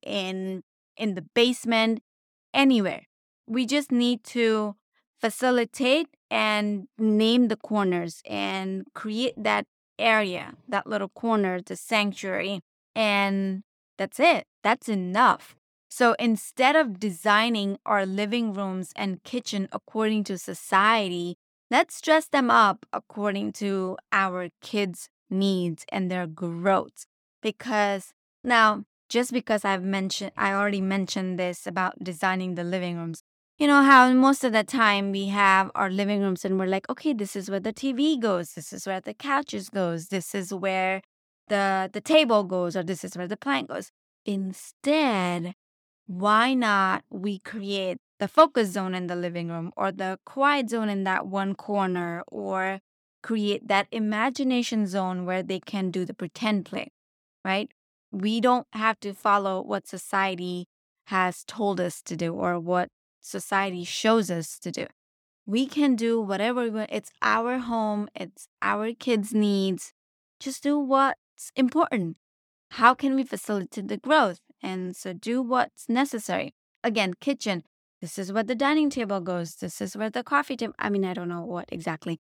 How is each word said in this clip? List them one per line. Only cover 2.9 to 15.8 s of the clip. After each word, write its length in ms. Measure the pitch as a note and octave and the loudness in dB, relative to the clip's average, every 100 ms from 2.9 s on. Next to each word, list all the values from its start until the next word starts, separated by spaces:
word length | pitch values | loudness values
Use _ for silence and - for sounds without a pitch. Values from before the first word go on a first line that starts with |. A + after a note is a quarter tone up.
| - - _ _ _ - | -4 -10 _ _ _ -6
We 180 | A3+ | -4
just 280 | A#3 C#4+ C#4+ | 0 0 2
need 320 | A#3+ A#3+ A#3+ - | 0 2 0 -4
to 400 | A#3+ A3+ A3 G#3+ G3+ _ _ _ _ | 0 2 2 -2 -8 _ _ _ _
facilitate 880 | A3+ - B3+ B3 A#3 - B3+ D4 D#4 _ _ | -4 0 2 2 0 0 2 2 2 _ _
and 580 | A3 G#3+ G#3 G#3 G3+ F3+ - | 0 2 0 0 -4 -6 -2
name 500 | A3 G#3+ A3 B3 A#3+ | 2 4 4 4 4
the 80 | G#3+ | 0
corners 680 | - G#3+ G3 F3 E3+ - - | -2 0 0 0 -4 -10 -10
and 600 | - G3 F#3+ F#3+ F#3+ F#3+ | -6 -4 -4 -6 -8 -10
create 420 | - G#3+ A3 B3+ - | -12 -8 -4 -4 -2
that 300 | G#3+ G#3 G3+ _ _ - | -2 -2 -2 _ _ -2
area, 560 | A3+ A3 G3+ F3 - - - | 2 2 0 -4 -10 -16 -6
that 180 | G3+ - | -6 -4
little 240 | G#3+ F#3+ | -4 -6
corner, 500 | - A#3 A3 G3 F3+ | -4 0 2 2 -2
the 160 | F#3 F3+ | -6 -12
sanctuary, 840 | - A3 G3+ F#3+ G3 F#3+ F#3+ G3 - _ _ | -2 0 0 -2 -4 -4 -4 -6 -12 _ _
and 680 | - G#3+ G3+ G3 G3 F#3+ F#3+ - _ _ - | -2 2 2 2 0 -2 -4 -10 _ _ -8
that's 200 | G3 - | -8 2
it. 280 | D#4+ B3 - _ | 4 4 0 _
That's 240 | G#3 B3 - | 0 0 0
enough. 680 | G3+ F3+ G3 A#3+ - - _ _ _ | -2 0 4 4 4 -2 _ _ _